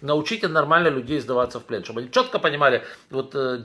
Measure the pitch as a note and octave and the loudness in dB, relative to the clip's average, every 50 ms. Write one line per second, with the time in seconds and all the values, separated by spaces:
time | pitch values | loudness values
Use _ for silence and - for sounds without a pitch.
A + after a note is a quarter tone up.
0 | - C#3 D3+ D3+ D3+ - A3+ A3 G#3+ F3 D#3+ D#3+ D3 D3 D#3+ E3+ F3 D#3+ C#3+ C3 | -2 0 0 0 0 -2 -4 -2 -2 2 2 2 4 4 4 4 4 4 2 0
1 | A#2 A#2 D3+ D3 A#2 A2 C3 B2 B2 A#2+ - A#2+ - - A#2+ G2+ F2+ - A2 A#2 | -2 -2 -4 -4 -2 0 0 0 0 0 -2 -10 -8 -6 -8 -6 -6 -8 -8 -10
2 | B2+ B2+ - - - - - G3+ - D#3+ C#3+ D3 D3 C3+ B2 - - - - - | -10 0 2 2 2 2 0 0 0 0 0 4 4 4 4 4 0 -4 -14 -20
3 | - _ C3 C3+ C3 C3+ - C#3+ C3 C3 B2+ A#2+ | -18 _ -6 -6 -6 -4 -4 -2 -2 -2 -2 -4